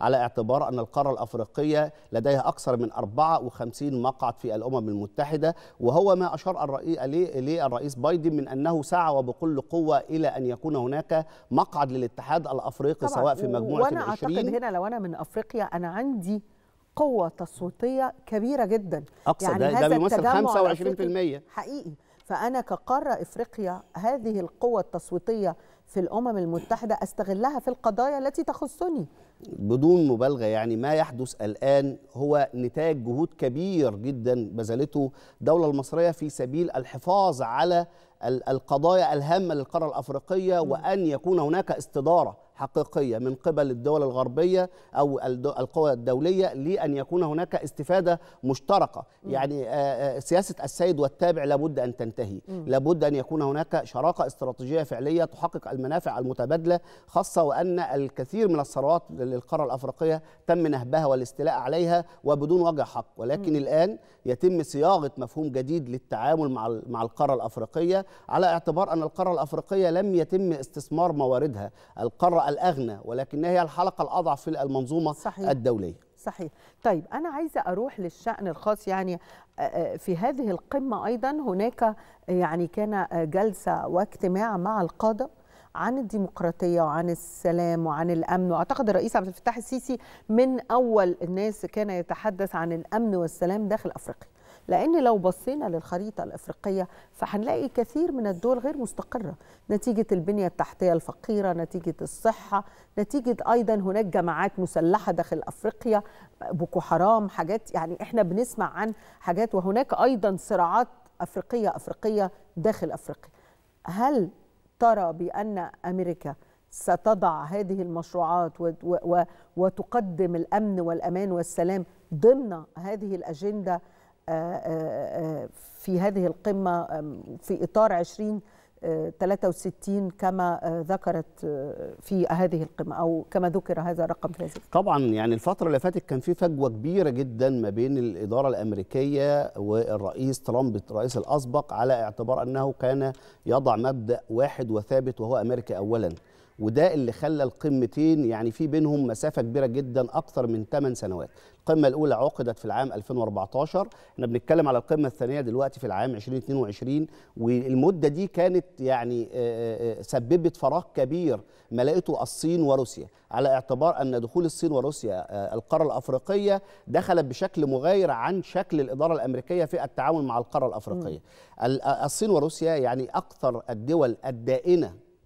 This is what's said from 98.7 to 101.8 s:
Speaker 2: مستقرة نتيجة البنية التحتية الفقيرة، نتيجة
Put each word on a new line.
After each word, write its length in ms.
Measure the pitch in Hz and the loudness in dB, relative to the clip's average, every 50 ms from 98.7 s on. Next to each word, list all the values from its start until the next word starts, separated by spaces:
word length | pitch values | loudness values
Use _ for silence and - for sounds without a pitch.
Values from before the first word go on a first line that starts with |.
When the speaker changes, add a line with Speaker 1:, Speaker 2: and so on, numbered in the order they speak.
| 311 285 | -4 -4
Speaker 2:
مستقرة 560 | 240 - - - - - - 247 196 - - - - - - _ _ - | -6 -6 -6 -10 -10 -8 -6 -6 -6 -8 -10 -12 -16 -20 -20 _ _ -2
نتيجة 340 | 208 202 - 247 226 208 220 - | -2 -2 0 0 0 0 2 2
البنية 360 | 202 180 156 185 208 208 190 170 | 0 0 0 0 0 0 0 0
التحتية 460 | - - 147 - - - - 175 170 | -2 -2 -4 -6 -4 0 2 4 4
الفقيرة، 600 | 165 - - - - - - 220 208 196 190 170 | 2 0 -4 -10 -10 -6 -2 0 0 0 0 0
نتيجة 420 | 170 165 - - 185 | -2 -4 -4 -6 -6